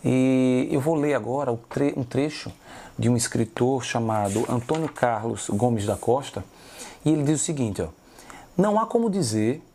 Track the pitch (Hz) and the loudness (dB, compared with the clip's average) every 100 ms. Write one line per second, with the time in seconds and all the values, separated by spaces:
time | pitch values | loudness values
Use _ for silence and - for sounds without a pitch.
0 | 127 131 131 131 127 127 131 147 139 160 | 2 2 4 4 4 2 2 0 2 0
1 | 147 135 107 135 135 117 - - 143 143 | 2 0 -2 -2 -2 -4 -4 0 0 0
2 | 120 131 151 147 - - - - - - | -4 -2 -2 -4 -12 -16 -20 -20 -16 -2
3 | 113 120 - 120 113 - 123 135 120 120 | 2 2 0 -2 -2 2 2 2 -2 -2
4 | 113 110 101 104 123 123 120 156 160 - | 0 0 0 0 0 -2 0 -2 -2 0
5 | 123 110 117 110 - 101 123 117 101 98 | 0 0 -4 -6 -4 0 2 2 -2 -2
6 | - 127 139 - - - - - - - | 0 0 0 -10 -12 -18 -20 -18 -18 -4
7 | 147 156 143 151 - 151 117 95 82 - | 0 2 2 0 -2 -2 -2 -2 -6 -8
8 | - - - - - - 202 214 220 233 | -20 -20 -20 -20 -10 0 2 2 2 0
9 | 233 196 135 110 107 147 - | 0 0 0 0 0 -2 -8